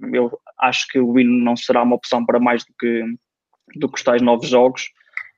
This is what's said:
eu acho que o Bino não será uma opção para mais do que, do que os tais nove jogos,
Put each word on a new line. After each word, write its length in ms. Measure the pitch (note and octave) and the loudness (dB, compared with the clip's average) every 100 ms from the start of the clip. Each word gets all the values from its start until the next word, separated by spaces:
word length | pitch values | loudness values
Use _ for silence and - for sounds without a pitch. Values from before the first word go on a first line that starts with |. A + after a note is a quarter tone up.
| G#2+ | -4
eu 260 | B2 A#2+ A#2 - - | -2 -2 -4 -14 -2
acho 280 | B2+ B2 - | -2 -2 -4
que 100 | C3+ | -2
o 140 | B2 | 2
Bino 320 | B2 B2 B2 | 4 4 2
não 120 | A#2+ A#2+ | 0 -2
será 260 | - A#2+ | 0 0
uma 140 | A#2+ A#2+ | 2 0
opção 280 | - B2 | -2 -4
para 160 | A#2 A#2+ | 0 0
mais 240 | B2 A#2+ | 2 0
do 80 | - - | -4 -6
que, 260 | A#2+ A#2 A2+ A#2+ _ _ _ _ _ D3+ | -4 -4 -6 -10 _ _ _ _ _ -8
do 120 | C#3+ | -8
que 100 | - | -4
os 60 | |
tais 180 | - A#2+ | 0 2
nove 240 | B2 A#2 B2+ | 2 2 2
jogos, 440 | B2 B2 C3 - _ _ - - | 4 4 0 -12 _ _ -16 -16